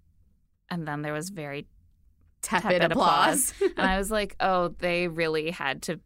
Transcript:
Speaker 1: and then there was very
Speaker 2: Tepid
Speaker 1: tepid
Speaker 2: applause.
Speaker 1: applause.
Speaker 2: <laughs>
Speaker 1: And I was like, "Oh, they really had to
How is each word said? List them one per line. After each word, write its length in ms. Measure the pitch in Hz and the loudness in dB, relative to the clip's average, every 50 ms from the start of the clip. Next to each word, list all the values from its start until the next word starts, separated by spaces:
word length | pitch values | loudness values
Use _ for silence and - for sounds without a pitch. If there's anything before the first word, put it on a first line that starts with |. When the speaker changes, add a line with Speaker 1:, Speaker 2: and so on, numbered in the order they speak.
| _ _ _ _ _ _ _ _ _ _ _ _ _ _ | _ _ _ _ _ _ _ _ _ _ _ _ _ _
Speaker 1:
and 180 | 180 170 156 151 | -8 -6 -6 -6
then 140 | 147 147 | -6 -6
there 120 | 151 151 151 | -4 -4 -6
was 160 | 151 165 190 | -6 -6 -8
very 380 | 202 170 147 143 143 147 151 - _ _ _ _ _ _ _ _ _ _ _ _ _ _ | -10 -10 -10 -10 -10 -10 -12 -14 _ _ _ _ _ _ _ _ _ _ _ _ _ _
Speaker 2:
Tepid 220 | - - 233 - - | -6 -2 -2 0 2
Speaker 1:
tepid 280 | 202 180 175 165 165 | 2 4 4 4 4
Speaker 2:
applause. 600 | 165 175 185 175 147 147 294 320 - 285 - - | 4 4 4 4 6 6 6 4 4 2 0 -2
Speaker 1:
applause. 200 | - - 392 359 - | -2 0 0 0 0
Speaker 2:
<laughs> 40 | - | 0
Speaker 1:
And 100 | 190 190 | 0 2
I 120 | 190 196 | 2 0
was 100 | 202 202 | 0 0
like, 260 | 220 214 202 196 - - | -2 -2 -2 -4 -2 -2
"Oh, 300 | - 190 185 180 175 170 - - | 0 2 2 2 2 0 -2 -4
they 280 | 180 175 175 175 175 170 | -2 -2 0 0 0 -2
really 440 | 160 165 165 160 156 156 151 165 | -2 0 0 0 0 0 -2 -4
had 320 | 180 - 143 135 131 - - | -4 -4 -4 -4 -4 -4 -6
to 140 | - 160 175 - | -8 -8 -8 -10